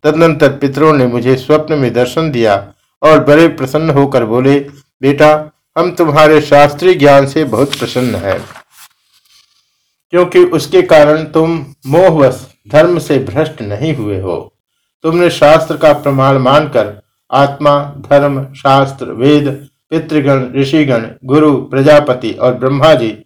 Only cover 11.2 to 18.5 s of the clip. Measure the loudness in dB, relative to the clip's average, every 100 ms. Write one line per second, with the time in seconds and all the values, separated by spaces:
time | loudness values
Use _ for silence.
11.2 | -2 -2 -2 -4 -10 _ -2 2 2 4
12.2 | 0 0 -16 _ -2 0 2 0 -2 -4
13.2 | -2 -6 -6 -6 -12 -8 -6 -6 -6 -6
14.2 | -6 -8 -10 _ _ _ _ _ -4 0
15.2 | 0 2 4 4 2 0 2 2 0 0
16.2 | 2 2 2 0 0 -4 -4 -8 _ _
17.2 | _ -2 -2 -2 -2 -2 -4 -14 0 0
18.2 | 2 -4 -8